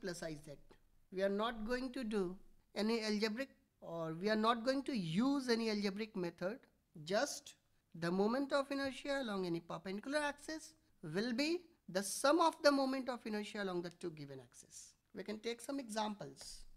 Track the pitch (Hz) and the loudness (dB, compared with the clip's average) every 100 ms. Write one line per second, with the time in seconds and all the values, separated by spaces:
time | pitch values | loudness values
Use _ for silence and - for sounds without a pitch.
0 | 190 175 165 147 151 139 - - _ _ | -6 -6 -8 -10 -12 -18 -20 -20 _ _
1 | _ 185 196 202 226 226 214 247 254 269 | _ 0 2 2 0 -2 -2 -2 -2 -4
2 | 220 214 180 190 - - _ - 214 233 | 0 0 0 -4 -14 -20 _ -2 2 2
3 | 214 214 220 220 269 - _ _ 175 165 | 2 2 2 0 -6 -10 _ _ -8 -4
4 | 160 160 202 214 220 233 233 269 269 254 | -4 -2 2 4 4 4 2 0 0 -2
5 | 170 175 269 285 247 226 226 208 202 196 | 2 2 4 4 2 2 2 2 0 -2
6 | 220 190 175 165 180 254 - _ _ 170 | -4 -4 -4 -2 -4 -4 -12 _ _ -12
7 | 151 202 294 - - - _ _ _ 165 | 0 2 2 -2 -12 -20 _ _ _ -4
8 | 170 185 208 254 277 285 277 277 277 262 | 0 2 4 2 2 2 2 -2 -2 -4
9 | 285 277 240 196 185 175 - 165 196 202 | -2 -2 0 -2 0 -2 -4 -8 -6 -6
10 | 269 294 294 285 - 320 - - _ _ | -2 0 0 -4 -8 -8 -10 -20 _ _
11 | 160 165 240 233 302 349 - _ - 180 | -4 0 0 2 2 0 -4 _ -6 -4
12 | 202 - 277 320 330 320 285 277 262 269 | -2 2 6 8 6 6 6 6 4 0
13 | 262 240 226 214 208 214 196 175 170 - | -2 -4 -2 -4 -2 -4 -2 -2 -4 -6
14 | 175 156 139 135 120 - - - - - | -8 -8 -10 -12 -16 -20 -20 -18 -20 -20
15 | _ 196 190 214 233 233 - 277 233 214 | _ -10 -8 -6 -6 -6 -6 -6 -4 -2
16 | 214 202 143 139 - - - | -2 -4 -10 -12 -14 -14 -16